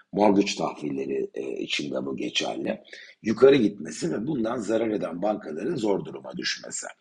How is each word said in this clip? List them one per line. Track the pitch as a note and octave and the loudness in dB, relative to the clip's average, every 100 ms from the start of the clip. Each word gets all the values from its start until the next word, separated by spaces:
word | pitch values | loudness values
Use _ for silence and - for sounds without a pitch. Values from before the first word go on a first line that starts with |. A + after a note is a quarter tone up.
| _ | _
mortgage | - G#2 G2 G2 - | 4 6 6 4 0
tahvilleri, | D#2 - D2+ C2+ C2+ C2+ B1 | -4 -4 -6 -4 -4 -4 -4
e, | - C2 - | -6 -6 -6
için | - - C#2+ | -4 -4 -4
de | C2 C2+ | -4 -4
bu | C2+ | -6
geçerli. | - - - - - A2 - - - - | -4 -2 -2 -4 -4 -6 -10 -20 -20 -6
Yukarı | G#2+ A2 C3 C#3 | -4 8 8 8
gitmesi | G#2 G2+ D#2 - E3+ | 4 0 -8 -6 -4
ve | C#3+ A#2+ | -2 -2
bundan | D3 A2 B2+ | -2 -2 -2
zarar | G2 A2 A2+ | 0 0 2
eden | G#2 F2+ E2+ | 0 -2 -2
bankaların | G2+ G2+ D#2+ D#2 A2+ E3+ | -2 -2 -4 -6 -4 0
zor | G#2+ F#2 | 2 0
duruma | D#2 - - B1 | -2 -10 -10 -8
düşmesi. | B1 - A1 - - - | -6 -6 -8 -10 -10 -14